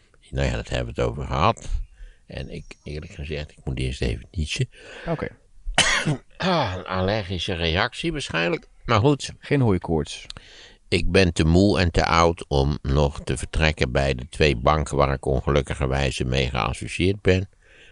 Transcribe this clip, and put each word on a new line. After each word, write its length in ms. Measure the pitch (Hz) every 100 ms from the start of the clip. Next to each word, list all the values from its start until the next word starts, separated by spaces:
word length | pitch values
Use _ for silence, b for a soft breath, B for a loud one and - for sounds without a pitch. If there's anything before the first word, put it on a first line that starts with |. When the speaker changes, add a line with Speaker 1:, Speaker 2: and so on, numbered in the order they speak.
| _ _ -
Speaker 1:
nou 180 | 65 69
ja, 80 | 60
dat 140 | -
hebben 240 | 65 60 -
we 60 |
het 80 | 60
over 160 | 58 -
gehad. 440 | 131 98 - - - - - - - _
En 240 | - 65
ik, 140 | 80 76 -
eerlijk 280 | - 73 82
gezegd, 400 | - 73 73 73
ik 60 | -
moet 160 | - 64
eerst 220 | 64 64
even 260 | 60 55 -
niezen. 380 | - 78 - 131 B B B -
Speaker 2:
Oké. 180 | 165 - - _ - -
Speaker 1:
<coughs> 500 | - - - - 135 - -
Ah, 360 | 180 175 117 90
een 80 | 82
allergische 680 | 92 92 110 90 92 -
reactie 580 | 87 82 82 120 - 165
waarschijnlijk. 560 | 156 - 160 170 165 - - -
Maar 140 | 113
goed. 320 | 135 143 - -
Speaker 2:
Geen 220 | - 147
hooikoorts. 640 | 120 92 - 80 71 - - B B B B B _
Speaker 1:
Ik 240 | 90 87
ben 220 | 90 92
te 100 | 85 80
moe 340 | 85 101 78
en 120 | 87
te 140 | - -
oud 400 | 82 85 85 -
om 300 | 69 69 73
nog 420 | - 73 71 -
te 140 | - 65
vertrekken 540 | - - 78 76 65
bij 240 | 64 69 64
de 140 | 62
twee 260 | - 78 62
banken 420 | 65 78 76 69
waar 160 | 69
ik 120 | 69 -
ongelukkigerwijze 1000 | 67 - 71 67 73 67 67 69 - 64
mee 240 | 64 65
geassocieerd 720 | 64 53 - - - 90 101
ben. 280 | - 92 98 b b b b